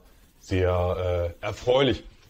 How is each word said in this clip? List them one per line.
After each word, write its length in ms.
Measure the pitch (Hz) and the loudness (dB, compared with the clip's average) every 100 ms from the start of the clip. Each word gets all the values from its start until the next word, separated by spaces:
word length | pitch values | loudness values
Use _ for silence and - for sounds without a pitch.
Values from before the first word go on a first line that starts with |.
| - - - _ | -16 -20 -20 _
sehr, 920 | - 92 90 90 90 87 90 87 85 - | -4 0 2 2 0 -2 -2 -2 -4 -6
äh, 20 | |
erfreulich. 600 | 104 98 120 127 139 104 - - | -10 -6 0 2 2 0 -6 -20